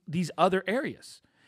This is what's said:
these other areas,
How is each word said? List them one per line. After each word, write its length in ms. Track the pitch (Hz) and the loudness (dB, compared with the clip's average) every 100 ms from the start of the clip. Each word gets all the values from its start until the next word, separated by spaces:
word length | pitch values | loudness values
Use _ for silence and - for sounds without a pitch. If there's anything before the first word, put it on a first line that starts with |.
| - | -6
these 220 | 156 160 - | -4 -2 2
other 260 | 180 190 185 | 4 4 0
areas, 540 | 233 269 101 - - _ _ | -4 -4 -10 -16 -20 _ _